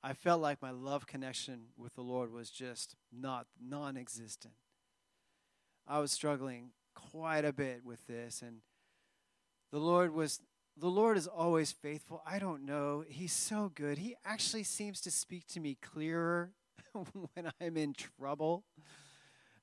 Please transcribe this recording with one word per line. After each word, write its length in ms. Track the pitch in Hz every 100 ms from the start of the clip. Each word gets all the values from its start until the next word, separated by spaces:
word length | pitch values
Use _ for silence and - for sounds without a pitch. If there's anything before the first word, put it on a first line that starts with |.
I 120 | 135
felt 260 | 135 - 170
like 200 | 151 143
my 100 | 131
love 360 | 127 135 143 -
connection 600 | 139 131 123 - 123 113 -
with 180 | 123
the 80 | -
Lord 300 | 123 127 120
was 180 | 117 113
just 460 | - 127 113 - - _
not, 340 | 120 135 123 123 -
non-existent. 920 | 123 147 143 135 123 113 110 - 113 113 _ _ _ _ _ _ _ _ _ _ _ _ -
I 140 | 147
was 100 | 143
struggling 600 | - 151 143 135 120 123 - _
quite 500 | - - 160 160 156
a 80 | 147
bit 320 | 135 135 120
with 200 | 123 117 -
this, 340 | 117 117 -
and 200 | 120 113 _ _ _ _ _ _ _ _ _ _ _
the 80 | 147
Lord 340 | 165 175 175
was, 280 | 156 151 - - _ _ -
the 120 | 180
Lord 280 | 190 226 208
is 120 | 165
always 420 | 175 170 165 147
faithful. 500 | - 147 151 - 165 160
I 120 | 196
don't 240 | 196 151
know. 400 | 139 147 143 147 156
He's 240 | 139 175
so 380 | - - 214 202
good. 240 | 151 147 147
He 180 | 214 240
actually 400 | 190 220 - 220
seems 360 | 196 - 208 185
to 80 | 180
speak 360 | - - 180 -
to 120 | 175
me 180 | 147 135
clearer 720 | - 151 160 170 165 175 175 - _
<laughs> 220 | - -
when 600 | 208 175 196 170 180 165 -
I'm 160 | 175 160
in 180 | 147
trouble. 680 | 135 - - 139 147 156 175 - - - - - - - - _ _